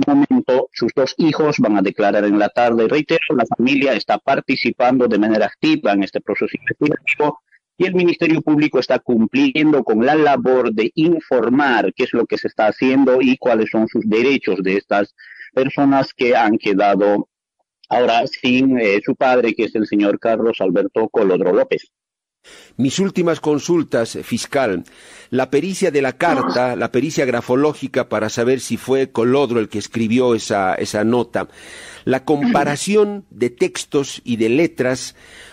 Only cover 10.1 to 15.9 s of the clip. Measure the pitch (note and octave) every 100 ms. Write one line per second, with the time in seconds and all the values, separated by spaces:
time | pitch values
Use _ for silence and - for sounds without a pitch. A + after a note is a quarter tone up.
10.1 | D#3 D3 C3 B2 B2+ A#2 A2 A2+ - G#2+
11.1 | D#3+ - B2 A2 C3+ C#3 A2 G2 - B2
12.1 | A#2+ - G#2+ G#2+ - G#2+ - C3 C3+ C3
13.1 | B2+ B2+ C3 B2+ A2+ G#2+ A2 A2+ A2+ G#2+
14.1 | A2 C3 C3+ - F#2+ F#2 G2 - G2+ G2+
15.1 | _ - - - C3 C3+ - C#3